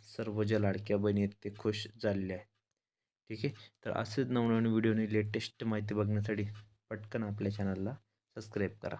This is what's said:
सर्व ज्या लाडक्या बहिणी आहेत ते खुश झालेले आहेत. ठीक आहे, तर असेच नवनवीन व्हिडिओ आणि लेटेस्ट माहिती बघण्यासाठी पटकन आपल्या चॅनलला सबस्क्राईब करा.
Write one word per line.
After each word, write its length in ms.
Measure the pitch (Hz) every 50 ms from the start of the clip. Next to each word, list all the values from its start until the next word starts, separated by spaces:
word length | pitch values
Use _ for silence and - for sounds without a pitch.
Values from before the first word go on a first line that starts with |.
| _ - -
सर्व 260 | - 113 110 104 107
ज्या 160 | 107 101 110 104
लाडक्या 380 | 104 98 95 98 104 - 104
बहिणी 260 | 98 101 104 101 101
आहेत 120 | 101 98 - _ -
ते 100 | 107 104 104
खुश 280 | - 110 104 104 - - - -
झालेले 320 | - 107 101 98 95 92 92
आहेत. 120 | 90 90 _ _ _ _ _ _ _ _ _ _ _ _ _ _ _ _ _
ठीक 140 | 113 104 113
आहे, 100 | 143 - - - - _ _ -
तर 60 | 117
असेच 380 | - - 110 107 - 143 131 127
नवनवीन 380 | 127 123 117 117 113 113 113
व्हिडिओ 260 | 113 110 110 110 113
आणि 200 | 107 110 110 104
लेटेस्ट 520 | 107 107 107 104 104 113 113 - _ _ 117
माहिती 300 | 113 110 107 104 104 104
बघण्यासाठी 500 | 104 104 104 107 107 101 107 107 101 104 104 - - - _ _ _ _ _
पटकन 320 | 110 101 107 - - 117
आपल्या 300 | 110 104 101 107 104 101
चॅनलला 420 | 101 104 98 95 95 95 95 104 143 - _ _ _ _ _ _ _
सबस्क्राईब 420 | - 110 107 - - 101 90 - -
करा. 140 | - - -